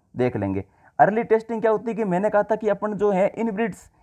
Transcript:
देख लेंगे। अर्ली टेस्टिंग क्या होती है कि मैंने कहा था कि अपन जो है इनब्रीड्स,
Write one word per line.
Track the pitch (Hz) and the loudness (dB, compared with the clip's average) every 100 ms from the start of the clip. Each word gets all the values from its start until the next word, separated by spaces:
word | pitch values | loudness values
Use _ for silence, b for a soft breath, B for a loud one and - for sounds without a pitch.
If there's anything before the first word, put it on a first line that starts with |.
| _ | _
देख | - 123 117 | -2 -2 0
लेंगे। | 98 98 - b b b | -2 -4 -6 b b b
अर्ली | 165 220 | 4 4
टेस्टिंग | 233 220 220 226 | 2 0 0 -2
क्या | 220 | 0
होती | 208 220 | 0 -2
है | |
कि | 208 | -4
मैंने | 208 180 208 | -2 0 2
कहा | 208 | 0
था | 208 220 | 0 -2
कि | 214 | -2
अपन | 196 214 | -2 -4
जो | 196 208 | 0 0
है | 185 196 | 2 0
इनब्रीड्स, | - 226 196 226 - - _ | 0 -4 -2 -4 -6 -18 _